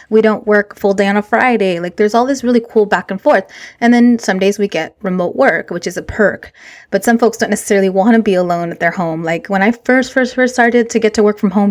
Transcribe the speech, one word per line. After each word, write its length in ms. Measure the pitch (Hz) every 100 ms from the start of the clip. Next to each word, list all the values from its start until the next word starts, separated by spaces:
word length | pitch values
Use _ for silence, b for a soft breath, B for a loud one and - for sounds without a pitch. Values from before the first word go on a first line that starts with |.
| B
we 140 | 220
don't 240 | 220 208 208
work 280 | 208 202 -
full 200 | 196 196
day 120 | 196
on 80 | 208
a 60 |
Friday. 580 | 208 226 254 220 190 170
Like, 180 | 175 -
there's 180 | 208 233
all 100 | 254
this 180 | 262
really 200 | 240 240 233
cool 160 | 220 202
back 240 | 185 -
and 100 | 190
forth. 240 | 294 220 190 B B B
And 120 | 233
then 240 | 240 240 233
some 220 | - 190
days 180 | 190 202
we 100 | 202
get 280 | 160 160 -
remote 320 | 190 185 175 -
work, 340 | 262 165 -
which 160 | 175 175
is 100 | 185
a 60 |
perk. 500 | - - 196 - - B B B B
But 140 | 196
some 160 | 240 233
folks 180 | 233 -
don't 140 | 208
necessarily 380 | 208 - 202 190
wanna 300 | 190 208 226
be 140 | 208
alone 380 | 180 180 175 170
at 80 | 170
their 100 | 170
home. 320 | 175 165 160
Like, 240 | 165 170 -
when 160 | 196
I 120 | 202
first, 380 | 233 - 262 254
first, 220 | 262 247
first 220 | - 240 247
started 340 | 233 240 233
to 80 | 233
get 160 | 214
to 80 | 220
work 160 | 208 208
from 140 | 202
home 160 | 202 202